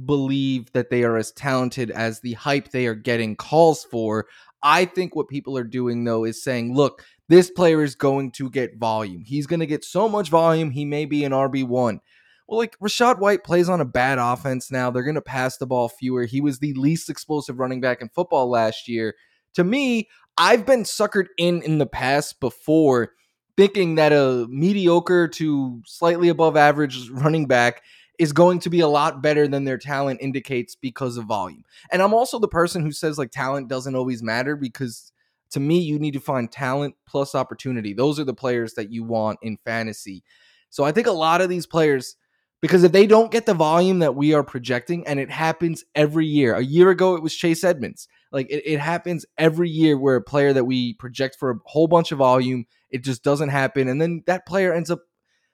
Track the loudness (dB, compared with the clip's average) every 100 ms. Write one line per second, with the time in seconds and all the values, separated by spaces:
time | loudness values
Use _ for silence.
0 | -4 -2 -2 -2 -2 -4 -4 -6 -2 0
1 | 0 -2 -4 -8 -4 -2 -4 -6 -8 -4
2 | -6 -6 -12 -8 -4 -4 -4 -4 -4 -4
3 | -4 -4 -4 -8 -2 4 4 2 -6 -6
4 | -2 -4 -6 -14 _ -4 2 2 2 -2
5 | -6 -6 -6 -8 -8 -8 -6 -4 -4 -4
6 | -2 -2 -4 -6 -6 -6 -2 0 0 -2
7 | -20 _ 6 6 6 2 2 4 0 0
8 | 0 0 -4 -8 -6 -4 -6 -4 -2 -2
9 | -4 -10 -8 -8 -4 -4 -4 -6 -6 -2
10 | 0 -2 2 4 4 2 -2 -4 -6 -6
11 | -4 -2 0 0 0 -2 -2 0 0 -2
12 | _ _ _ _ -6 -4 -4 -4 -6 2
13 | 2 4 2 0 0 0 2 0 -2 -2
14 | 0 0 0 -2 -4 -6 -6 -4 -4 -4
15 | -4 -6 -6 -4 -4 -6 -4 -2 -2 -4
16 | -4 -2 -2 -2 -2 -2 -6 0 0 0
17 | -4 -12 -6 -8 -6 -6 -6 -4 -4 -4
18 | -6 -6 -2 0 0 0 0 -4 -8 -6
19 | -6 -8 _ _ _ -2 0 0 0 -2
20 | -4 _ _ 0 4 4 4 2 0 -2
21 | -2 0 -2 0 0 0 0 0 0 -2
22 | 0 0 -2 -6 -6 -6 2 4 6 4
23 | 0 _ _ _ _ 4 4 4 0 4
24 | 4 6 4 2 -2 0 0 4 4 4
25 | 4 2 2 -2 -2 0 -2 -8 -16 -2
26 | 0 2 2 4 2 6 4 4 -2 -4
27 | -12 -2 0 0 2 2 2 -2 _ _
28 | _ -2 0 4 4 4 -2 0 2 2
29 | 0 0 0 2 2 0 -4 -6 -6 -4
30 | -4 -4 -6 -6 -6 -8 -8 -10 -12 -6
31 | -8 -6 -6 -6 -6 -12 _ _ -6 0
32 | 2 2 0 -2 -2 0 -2 -2 -4 -4
33 | -6 -4 -8 -6 -6 -6 -6 -8 -6 -4
34 | -4 -6 -4 -4 -4 -6 -8 -8 -12 -12
35 | -20 _ _ _ _ -4 0 0 0 -4
36 | -4 -6 -6 -4 -6 -6 -6 -4 -6 -10
37 | _ -6 -4 -4 -6 -8 -8 -8 -6 -2
38 | 0 0 -6 -4 -2 -2 -4 -8 -10 -8
39 | -4 -2 -2 -4 -10 -10 -8 -6 -6 -10
40 | -16 -18 _ _ _ _ _ -4 0 0
41 | 0 0 0 2 0 -4 -4 0 2 0
42 | -4 -18 _ _ _ -6 2 6 8 8
43 | 8 6 6 0 0 0 2 4 4 2
44 | 2 2 2 2 0 -8 -4 -4 -4 -8
45 | -4 -6 -6 -4 -2 -2 -4 -4 -6 0
46 | 0 2 2 2 2 2 2 6 6 6
47 | 2 2 -4 -4 -2 0 0 0 -4 -12
48 | -20 _ _ -8 -6 -6 -4 -4 -2 -4
49 | -6 -8 -8 -4 -2 0 -2 2 2 2
50 | 2 0 0 0 2 2 0 -2 -4 -6
51 | -14 -6 -6 -4 -6 -6 -4 0 4 4
52 | 2 0 2 4 0 -4 -8 _ -12 -8
53 | -6 -4 -2 0 -2 -2 -2 -2 -2 0
54 | -2 -2 -2 -4 -2 -2 0 0 -4 -6
55 | _ _ _ _ _